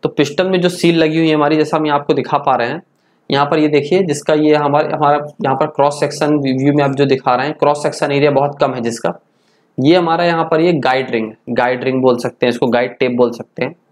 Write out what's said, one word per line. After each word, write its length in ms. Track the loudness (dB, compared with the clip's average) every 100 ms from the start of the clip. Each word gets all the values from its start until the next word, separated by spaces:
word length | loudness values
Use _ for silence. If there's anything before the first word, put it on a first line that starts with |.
तो 60 | -6
piston 380 | -2 -2 0 0
में 140 | 0
जो 80 | 0
seal 280 | 0 0 2
लगी 200 | 2 2
हुई 120 | 0
है 60 | 2
हमारी, 200 | 2 2
जैसा 220 | 0 0
हम 80 | 0
यहाँ 140 | -2
आपको 140 | -2
दिखा 240 | -4 0 -2
पा 180 | 0 0
रहे 120 | -2
हैं, 140 | -6 -12 _ _ _ _
यहाँ 140 | 0 2
पर 140 | 2
ये 80 | 2
देखिए, 360 | 0 0 0
जिसका 300 | 0 -2 0
ये 220 | 2 4 2
हमारे, 320 | 2 0 0
हमारा 300 | 0 0 0 -2 -6 -4
यहाँ 100 | -2
पर 100 | -2
क्रॉस 340 | 0 0 0
section 260 | -4 -2 0
view 480 | 0 0 0 0
में 100 | 2
आप 80 | 0
जो 140 | 0 0
दिखा 300 | 2 0 0
रहे 120 | -2
हैं, 80 | 0
cross 240 | 0 0
section 280 | -4 -4 -2
area 200 | 2 2
बहुत 260 | 2 0 0
कम 120 | -2
है 80 | -2
जिसका। 400 | -6 -4 -6 -6 _ _ _ _ _ -2
ये 160 | 2 2
हमारा 300 | 2 0 0
यहाँ 180 | 0
पर 180 | 0 2
ये 120 | 2
guide 380 | 2 0 0 -2
ring, 200 | -4 -4 -10 -6
Guide 340 | -2 0 -2
ring 180 | -2 0
बोल 160 | 2 0
सकते 280 | -4 -2 -2
हैं 60 |
इसको, 160 | 0 0
guide 300 | 0 -2 -2
tape 140 | -2
बोल 200 | 2 0
सकते 340 | 0 -16 -8 -8
हैं। 100 | -8 _